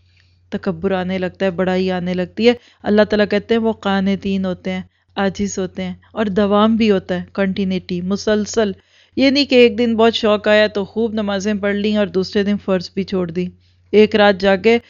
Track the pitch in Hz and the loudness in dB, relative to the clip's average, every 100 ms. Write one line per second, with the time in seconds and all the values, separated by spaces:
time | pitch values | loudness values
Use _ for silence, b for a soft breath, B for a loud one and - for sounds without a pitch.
0 | _ _ _ _ _ 202 202 165 190 190 | _ _ _ _ _ -8 -6 -4 -2 -2
1 | 180 190 180 - 190 175 185 185 185 180 | -2 -4 -6 -4 -4 -2 -2 0 -2 -2
2 | 180 180 175 - 226 240 b b 202 208 | -4 -4 -6 0 2 0 b b 0 2
3 | 208 208 202 208 202 226 220 214 202 196 | 2 2 0 0 0 -2 -2 -2 -2 -2
4 | 190 190 196 196 190 180 190 185 180 _ | 0 -2 -2 -4 -4 -6 -8 -8 -10 _
5 | _ - 196 190 202 - 185 185 185 180 | _ -4 -4 -2 -6 -4 -8 -6 -10 -12
6 | b - 208 190 202 208 220 226 220 190 | b -6 -2 0 2 4 4 4 2 2
7 | 185 180 180 - 196 190 190 185 185 180 | 0 -6 -6 -4 -2 -2 -2 -4 -4 -6
8 | 180 196 220 214 202 233 208 185 b b | -4 -4 0 0 0 -2 -2 -4 b b
9 | b b 269 277 277 254 240 214 233 220 | b b 2 2 2 4 4 4 0 2
10 | 226 220 220 208 214 214 214 208 190 220 | 2 2 0 0 2 2 2 -2 -6 -4
11 | 233 220 202 196 202 208 202 202 214 214 | -4 -4 -4 -4 -4 -2 -2 -2 0 0
12 | 196 175 185 208 202 202 - 185 175 - | 0 -2 -2 0 0 -2 0 -2 -2 -8
13 | 185 190 170 170 180 - _ _ _ 202 | -4 -4 -4 -4 -6 -10 _ _ _ 4
14 | 214 214 208 196 196 190 220 233 | 4 4 4 4 2 2 2 0